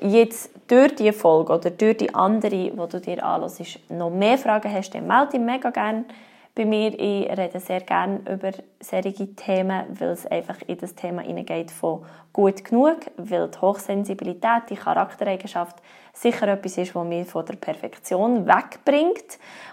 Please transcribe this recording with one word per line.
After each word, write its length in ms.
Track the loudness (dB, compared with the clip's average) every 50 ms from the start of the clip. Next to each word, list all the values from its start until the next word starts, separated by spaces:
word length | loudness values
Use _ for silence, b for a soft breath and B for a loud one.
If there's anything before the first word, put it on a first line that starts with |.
jetzt 500 | 0 4 6 6 6 6 2 -6 -14 -16 -18 -10 0 4
durch 260 | 8 8 8 8 6
die 180 | 4 2 2 2
Folge 400 | 4 6 6 6 6 6 4 2
oder 180 | 2 0 0
durch 260 | 0 2 2 2 2
die 180 | 2 0 0 2
andere, 360 | 2 4 4 4 2 0 0
die 220 | -2 -2 -2 -4 -4
du 240 | -6 -6 -6 -8 -8
dir 240 | -8 -6 -6 -4 -2
anhörst, 540 | -2 -2 -2 -4 -6 -8 -10 -14 -14 -16 -18 _ -10
noch 200 | -8 -6 -4 -2
mehr 280 | 0 2 4 4 4 4
Fragen 340 | 2 2 0 0 0 -2 -4
hast, 220 | -6 -6 -6 -8
dann 120 | -6 -2
melde 260 | 2 4 4 4 2 0
dich 80 | -2
mega 300 | -2 -2 -2 -2 -4 -4
gerne 340 | -2 -2 -2 -2 -2 -4 -6 B B B B B B B B B B
bei 100 | -2 0
mir. 240 | 2 2 2 0 0 -2 -2
Ich 300 | -2 -2 0 -2 -2 -2
rede 320 | -2 -4 -4 -4 -6 -8
sehr 200 | -6 -6 -6 -4
gerne 400 | -2 0 0 0 0 0 -2 -4 -4 -6
über 200 | -6 -6 -6 -6 -8 -8 -12 _ _ _
solche 540 | -12 -6 -4 -4 -4 -4 -4 -6 -8 -10 -10
Themen, 500 | -10 -4 -2 0 0 0 0 -2 -4 -6 -8 -8 -6
weil 120 | -4 -4
es 160 | -4 -4 -6
einfach 300 | -4 -4 -4 -4 -6 -10 -12 -10
in 120 | -10 -10 -10
das 160 | -10 -12 -12
Thema 280 | -10 -8 -8 -6 -6 -6
hineingeht 480 | -6 -8 -8 -6 -6 -6 -6 -8 -8
von 340 | -8 -6 -4 -4 -4 -4 B B B B B B B
gut 320 | 4 4 4 4 0 -2
genug, 340 | 0 4 4 6 4 4 0 -4 -12 -12
weil 320 | -12 -8 -4 -2 -2 -2 -2
die 100 | -2 0
Hochsensibilität, 1120 | 0 0 0 0 -2 -4 -4 -2 -2 -4 -6 -6 -6 -8 -6 -2 0 0 0 0 0 -4
die 60 | -10
Charaktereigenschaft, 1000 | -6 -2 0 0 2 0 -2 -2 -4 -4 -4 -4 -4 -6 -6 -6 -6 -6 -6 -8 -16 -20 b b b b b b
sicher 360 | -2 0 0 2 2 2 0
etwas 300 | 0 0 -2 -4 -4 -4
ist, 160 | -4 -4 -4
was 120 | -6 -4
mich 200 | -4 -4 -4 -4
von 180 | -6 -6 -6 -6
der 100 | -6 -10
Perfektion 920 | -10 -8 -8 -8 -8 -10 -14 -14 -12 -8 -4 0 0 2 2 2 2 4
wegbringt. 920 | 4 4 4 2 0 -10 -4 0 2 4 4 4 2 0 -2 -6 -16 -20 -20 B B B B B B